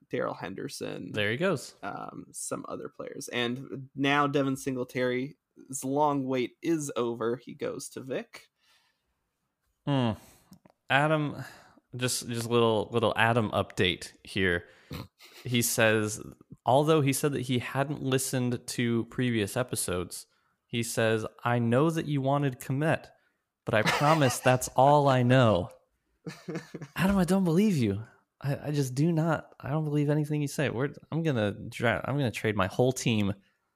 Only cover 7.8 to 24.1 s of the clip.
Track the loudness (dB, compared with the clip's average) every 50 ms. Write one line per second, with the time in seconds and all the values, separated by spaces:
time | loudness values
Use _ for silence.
7.8 | -10 -12 -12 -14 -10 -8 -8 -8 -8 -10 -16 -20 -20 _ _ _ _ _ _ _
8.8 | _ _ _ _ _ _ _ _ _ _ _ _ _ _ _ _ _ _ _ _
9.8 | _ -2 0 2 2 0 -2 -4 -10 -20 -20 _ _ _ -20 -20 _ -20 _ _
10.8 | _ 0 2 2 4 2 2 0 0 -4 -6 -10 -12 -16 -16 -20 -20 -20 _ _
11.8 | _ _ -8 -4 -2 -2 -2 -4 -4 -6 -6 -4 -2 2 4 4 4 4 4 2
12.8 | 0 0 0 2 2 2 2 4 4 4 4 4 2 2 0 -2 -2 -2 0 2
13.8 | 2 2 2 0 -6 -14 -18 _ -20 -8 -2 0 2 2 2 0 -2 -8 -18 -20
14.8 | _ _ -16 -16 -16 -18 _ _ -20 -20 -20 -14 -8 -2 0 0 0 2 2 2
15.8 | 4 4 4 2 0 -2 -4 -8 -12 -16 -18 -20 -20 _ -20 -6 _ 2 4 4
16.8 | 4 4 4 4 4 2 0 0 0 -2 -2 -2 -2 -2 -2 -2 -2 -2 -4 -4
17.8 | -2 -2 -4 -6 -2 0 0 0 0 -2 -2 -2 -2 -2 -2 -4 -6 -8 -4 -2
18.8 | 0 2 2 0 -2 -2 -4 -2 -2 0 0 0 -2 -2 -2 -4 -4 -4 -4 -6
19.8 | -4 -2 -2 -4 -4 -6 -10 -14 -16 -18 _ _ _ _ _ _ _ _ -4 -4
20.8 | -4 -2 -2 0 2 2 2 0 -2 -6 -10 -6 -2 -2 0 2 2 4 4 4
21.8 | 4 2 0 -2 -4 -2 -4 -2 0 0 0 2 0 0 -2 -4 -6 -4 -4 -2
22.8 | 0 0 0 -2 -4 -12 _ _ _ _ _ _ _ _ _ _ _ 0 0 2
23.8 | 2 2 0 2 4 4